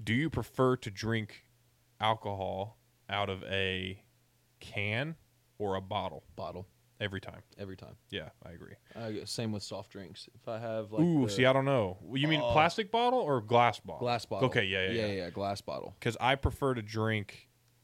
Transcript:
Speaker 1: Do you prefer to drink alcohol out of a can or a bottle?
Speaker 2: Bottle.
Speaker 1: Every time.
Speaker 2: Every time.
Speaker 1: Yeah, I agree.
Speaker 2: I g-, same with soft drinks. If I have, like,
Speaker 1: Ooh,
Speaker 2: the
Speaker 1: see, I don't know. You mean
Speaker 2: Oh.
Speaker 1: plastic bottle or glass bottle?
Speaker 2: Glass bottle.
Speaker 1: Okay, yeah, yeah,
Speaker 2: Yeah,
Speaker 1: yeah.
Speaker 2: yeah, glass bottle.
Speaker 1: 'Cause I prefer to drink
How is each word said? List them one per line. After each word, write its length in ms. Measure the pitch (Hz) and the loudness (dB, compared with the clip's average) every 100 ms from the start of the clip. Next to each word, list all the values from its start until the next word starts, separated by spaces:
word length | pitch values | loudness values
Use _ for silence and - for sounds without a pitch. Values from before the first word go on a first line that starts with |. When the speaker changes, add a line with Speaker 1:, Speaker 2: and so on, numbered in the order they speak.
Speaker 1:
Do 120 | 107 | 0
you 160 | 120 160 | 2 2
prefer 460 | 123 110 - 127 127 | -2 -2 4 4 4
to 140 | 110 | -2
drink 540 | 98 110 113 104 - - _ _ _ _ - | -6 -2 -2 -4 -10 -20 _ _ _ _ -2
alcohol 760 | 110 107 104 98 92 92 110 - _ _ - | 0 0 -2 -4 -4 -4 -6 -10 _ _ -6
out 200 | 101 98 | -2 -2
of 120 | 92 | -4
a 580 | - 98 95 92 95 101 _ _ _ _ _ - | -4 -2 0 -2 -4 -8 _ _ _ _ _ -20
can 560 | - 104 104 113 156 165 _ _ _ - | -10 -6 -2 -2 -4 -8 _ _ _ -6
or 160 | 101 95 | -2 -2
a 40 | |
bottle? 420 | 95 104 - 67 - - | -2 -4 -4 -8 -14 -10
Speaker 2:
Bottle. 300 | 82 90 - _ _ - | -10 -10 -14 _ _ -6
Speaker 1:
Every 200 | 101 95 | -4 -4
time. 200 | - 85 - - | -8 -14 -18 -14
Speaker 2:
Every 180 | 98 92 | -12 -12
time. 180 | 80 - _ | -16 -20 _
Speaker 1:
Yeah, 180 | 98 80 - | -10 -10 -14
I 60 | - | -18
agree. 200 | 85 - - - | -16 -18 -20 -18
Speaker 2:
I 180 | 123 113 | -10 -8
g-, 100 | 104 - | -8 -6
same 260 | - 113 | -4 -4
with 100 | 104 | -4
soft 280 | - 95 - | -6 -10 -10
drinks. 380 | 101 90 - - | -14 -16 -16 -20
If 140 | - - | -14 -10
I 100 | 113 | -6
have, 340 | 117 110 104 | -4 -4 -2
like, 100 | 107 | 2
Speaker 1:
Ooh, 240 | 170 156 113 | 4 4 4
Speaker 2:
the 40 | |
Speaker 1:
see, 120 | 101 127 | 6 6
I 60 | |
don't 140 | 135 139 | 6 4
know. 320 | 131 95 92 82 | 2 2 -4 -6
You 140 | 135 147 | -2 2
mean 120 | 151 | 2
Speaker 2:
Oh. 100 | 120 | 4
Speaker 1:
plastic 380 | 147 170 233 208 | 6 6 2 -2
bottle 300 | 233 247 247 | 2 2 2
or 200 | 151 127 | 2 0
glass 380 | 107 120 117 - | 6 6 6 4
bottle? 200 | 92 78 | -6 -6
Speaker 2:
Glass 240 | 120 120 | -2 -2
bottle. 220 | - 101 127 | -2 0 2
Speaker 1:
Okay, 160 | 123 | 4
yeah, 220 | 98 95 95 | 2 2 2
yeah, 40 | |
Speaker 2:
Yeah, 140 | 113 104 | 0 0
Speaker 1:
yeah. 60 | 95 | -2
Speaker 2:
yeah, 60 | 87 | -4
glass 300 | 98 98 101 | -4 -4 -4
bottle. 340 | - 65 50 - | -6 -8 -8 -4
Speaker 1:
'Cause 160 | 117 107 | -4 2
I 140 | 123 135 | 2 2
prefer 360 | 143 117 139 | 0 2 0
to 60 | 123 | 0
drink 640 | 104 110 110 107 98 - - _ _ _ | -2 0 2 0 -2 -12 -20 _ _ _